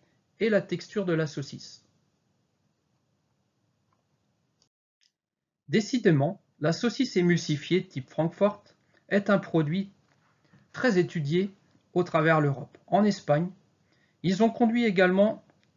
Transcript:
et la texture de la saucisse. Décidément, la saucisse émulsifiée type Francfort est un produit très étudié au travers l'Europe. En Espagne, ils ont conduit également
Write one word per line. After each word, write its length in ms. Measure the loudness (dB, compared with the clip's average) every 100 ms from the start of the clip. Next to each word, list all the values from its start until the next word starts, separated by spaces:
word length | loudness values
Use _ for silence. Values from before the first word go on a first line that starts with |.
| _ _ _ -4
et 100 | 0
la 120 | 0
texture 420 | -2 -10 -8 -6
de 100 | -2
la 140 | -2 -2
saucisse. 580 | -6 -12 -14 -20 -20 _ _ _ _ _ _ _ _ _ _ _ _ _ _ _ _ _ _ _ _ _ _ _ _ _ _ _ _ _ _ _ _ _ _ _ _ _ _ -2
Décidément, 760 | -2 0 0 2 4 2 -4 _ -6
la 100 | -4
saucisse 460 | -2 -4 -2 -4 0
émulsifiée 680 | 2 0 0 -6 -4 -6 -6
type 240 | -14 -12
Francfort 540 | -6 -6 -2 -2 -2 _ _ _ _ -4
est 200 | -4 0
un 80 | -2
produit 540 | 0 -2 0 -4 -6 _ _ _ _ _ _ _ _
très 280 | -4 0 2
étudié 520 | 0 -2 -2 -2 -2 -8 _ _ _
au 100 | -4
travers 380 | 0 2 4 4
l'Europe. 360 | 2 -2 -10 -18 -2
En 160 | 2
Espagne, 460 | 2 0 -2 -2 -2 -8 _ _ _ _ _ _
ils 220 | -2 2
ont 80 | 2
conduit 340 | 2 2 2 2
également 580 | 4 4 4 2 0 _ _ _